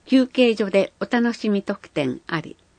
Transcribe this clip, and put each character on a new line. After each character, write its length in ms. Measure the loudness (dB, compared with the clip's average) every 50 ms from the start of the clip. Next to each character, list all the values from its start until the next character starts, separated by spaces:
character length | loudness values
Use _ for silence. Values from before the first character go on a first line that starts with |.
| _
休 200 | 0 2 2 2
憩 300 | 2 2 2 2 2 2
所 140 | 0 -2 0
で 240 | 0 0 0 0 -4 -8
お 60 | -6
楽 300 | -2 0 0 0 0 -2
し 160 | -2 -2 -2
み 120 | -2 -2 -2
特 280 | -4 -8 -10 -12 -8
典 320 | -6 -4 -4 -4 -4 -8 -8
あ 140 | -8 -8 -8
り。 160 | -8 -10 -16 _ _ _ _